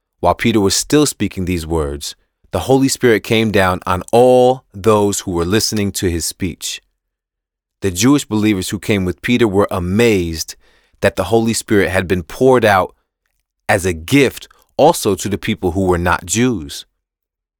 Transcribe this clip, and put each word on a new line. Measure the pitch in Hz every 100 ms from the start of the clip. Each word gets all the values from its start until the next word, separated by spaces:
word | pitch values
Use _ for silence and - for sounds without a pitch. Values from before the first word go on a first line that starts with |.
| _ _
While | 87
Peter | 87 120 110
was | 98
still | - - 151 143
speaking | - 101 -
these | 90 87 80
words, | 80 73 73 - - _ _ _
the | 92
Holy | - 135 135
Spirit | - 123 104
came | - 113 110
down | 101 92 92 -
on | 90 -
all | 117 127 127 123 131 _
those | 101 110 107 101 98
who | -
were | 85
listening | 85 110 - 107 101
to | - 92
his | 85
speech. | - - 90 - - - _ _ _ _ _ _ _ _ _ _
The | 98
Jewish | 90 123 143
believers | - 107 107 95 -
who | 101
came | - 101
with | 92 -
Peter | - 120 113
were | 95 -
amazed | 98 90 101 120 98 85 80 - - _ _ _ _
that | 101 -
the |
Holy | 95 117 113
Spirit | 110 - 104 82
had | 95 90
been | 90
poured | - - 131 123
out | 107 95 - _ _ _ _ _ _ _ -
as | 104 92
a |
gift | 80 82 143 127 - - _ _ -
also | 151 - 110
to | 95 101
the | 95
people | - 107 92
who | 92 92
were | 87
not | 87 85 92
Jews. | 110 127 101 71 - - _ _ _ _ _ _